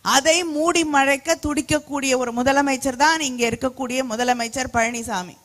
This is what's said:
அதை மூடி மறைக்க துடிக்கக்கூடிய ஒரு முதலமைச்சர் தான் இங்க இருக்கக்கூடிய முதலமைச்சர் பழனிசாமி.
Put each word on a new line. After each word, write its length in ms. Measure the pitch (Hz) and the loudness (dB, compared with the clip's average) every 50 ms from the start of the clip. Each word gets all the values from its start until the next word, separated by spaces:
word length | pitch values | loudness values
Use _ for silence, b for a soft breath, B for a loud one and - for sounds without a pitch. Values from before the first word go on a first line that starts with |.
| _ | _
அதை 400 | 190 233 277 262 320 320 349 359 | 4 2 4 4 4 2 4 2
மூடி 400 | 330 294 294 311 349 339 339 330 | -2 -2 0 0 2 2 2 0
மறைக்க 500 | 311 294 277 269 277 277 269 - 330 330 | 2 2 2 4 4 2 0 0 -2 -2
துடிக்கக்கூடிய 800 | - - 294 294 294 - - 311 302 294 - 285 285 269 269 254 | -2 -2 -2 -2 -2 -2 0 -2 -2 -2 -4 -6 -4 0 0 0
ஒரு 160 | 254 254 240 | 0 0 -2
முதலமைச்சர் 680 | 233 240 247 269 269 277 285 277 269 254 - 269 247 247 285 | -2 0 0 2 2 4 2 2 -2 -2 -2 -6 0 2 4
தான் 160 | 311 320 320 | 4 4 2
இங்க 280 | 302 269 254 240 233 233 | -2 -4 -2 -2 -2 -2
இருக்கக்கூடிய 500 | 226 233 - 254 254 - 269 233 247 262 262 247 | -2 -2 -4 -6 -4 -4 -6 -4 -2 -4 -4 -4
முதலமைச்சர் 640 | 214 226 247 247 247 240 233 233 226 269 254 254 - | -2 -2 0 0 0 -2 -2 -6 -4 -6 -6 -2 0
பழனிசாமி. 640 | 233 226 233 240 233 226 220 214 185 180 175 - _ | 0 0 0 -2 -6 -8 -6 -6 -6 -6 -8 -16 _